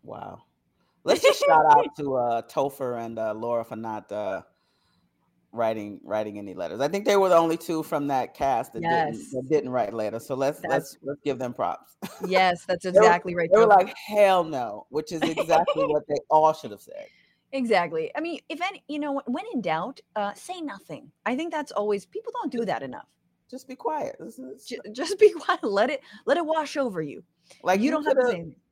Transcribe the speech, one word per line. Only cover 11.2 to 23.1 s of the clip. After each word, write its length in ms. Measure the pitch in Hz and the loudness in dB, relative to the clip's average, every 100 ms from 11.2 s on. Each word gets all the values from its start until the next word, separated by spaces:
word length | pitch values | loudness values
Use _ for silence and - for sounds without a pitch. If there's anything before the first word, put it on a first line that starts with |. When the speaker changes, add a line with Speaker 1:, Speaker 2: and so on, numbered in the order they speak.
Speaker 1:
give 140 | 147 127 | -6 -4
them 160 | 127 | -6
props. 420 | 123 90 - _ _ | -4 -4 -4 _ _
<laughs> 60 | 190 - | -14 -10
Speaker 2:
Yes, 440 | 190 185 185 175 | 0 2 2 0
that's 200 | - 180 185 | -4 -4 4
Speaker 1:
They 80 | 185 | 6
were, 140 | 220 | 8
Speaker 2:
exactly 200 | 175 185 | 6 0
right, 160 | 175 165 | -4 4
Speaker 1:
they 60 | 202 | 6
were 80 | 226 | 8
Speaker 2:
Topher. 0 | |
Speaker 1:
like, 300 | 196 196 - | 8 6 -6
"Hell 480 | - 208 196 185 | -4 4 6 4
no," 420 | 160 143 117 104 - | 2 -4 -6 -10 -6
which 220 | 143 156 | -8 -6
is 140 | - - | -4 -2
exactly 580 | - 165 165 185 539 | -2 2 2 4 0
Speaker 2:
<laughs> 20 | 147 | 0
Speaker 1:
what 180 | 151 151 | -2 -2
they 80 | 147 - | -6 2
all 220 | 156 156 | 4 4
should 180 | 156 123 | 2 -10
have 100 | 101 | -16
said. 260 | - - - _ _ _ _ | -16 -16 -18 _ _ _ _
Speaker 2:
Exactly. 580 | 269 233 196 170 160 160 | -6 2 2 2 -4 -4
I 60 | - | -6
mean, 200 | 339 320 _ | -8 -10 _
if 120 | 311 | -8
any, 240 | 359 392 - | -8 -8 -10
you 100 | 294 | -6
know, 240 | 294 277 - | -4 -6 -4
when 180 | 277 440 | -6 -6
in 100 | 277 | -6
doubt, 380 | 180 160 202 - _ 214 | -2 -4 -4 -12 _ -6
uh, 180 | 202 | -6
say 260 | - - 370 | -6 -14 -10
nothing. 520 | 302 196 - 147 151 _ | -10 -12 -16 -16 -18 _
I 100 | 214 | -4
think 160 | 254 330 | -4 -4
that's 220 | 311 294 | -6 -6
always, 320 | - 208 202 | -4 -2 -2
people 280 | - 427 - 494 | -4 -12 -10 -8
don't 120 | 311 | -6
do 120 | 240 208 | -4 -4
that 160 | 117 | -4
enough. 260 | 135 117 - | -6 -12 -18